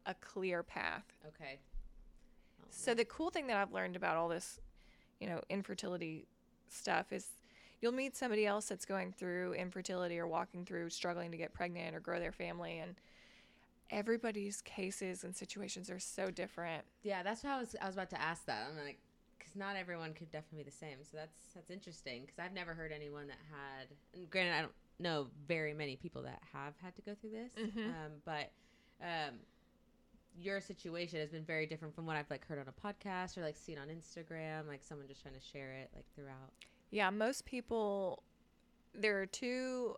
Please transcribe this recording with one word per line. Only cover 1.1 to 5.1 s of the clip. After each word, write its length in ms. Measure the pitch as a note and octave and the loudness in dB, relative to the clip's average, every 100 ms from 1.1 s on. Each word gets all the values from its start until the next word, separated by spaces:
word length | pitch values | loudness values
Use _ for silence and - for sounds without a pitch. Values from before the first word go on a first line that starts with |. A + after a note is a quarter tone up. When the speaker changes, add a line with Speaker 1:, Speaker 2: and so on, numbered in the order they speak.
| - D3+ | -14 -16
Speaker 2:
Okay. 320 | - C#3+ C#3 - - - - - - - - - - | -10 -10 -10 -6 -4 -4 -10 -18 -18 -20 -20 -20 -20
Oh, 60 | - | -14
Speaker 1:
So 220 | - - | 0 4
Speaker 2:
man. 60 | A#3 | 6
Speaker 1:
the 60 | A#3 | 4
cool 240 | - E4 | 2 2
thing 160 | F4+ C4+ | 2 4
that 100 | G#3+ | 4
I've 160 | G3 | 4
learned 240 | F#3+ F#3 F3+ | 4 2 4
about 200 | F3+ D#3+ | 6 6
all 100 | E3+ | 6
this, 320 | E3+ - - - - - - - | 2 -2 -8 -12 -16 -20 -20 -20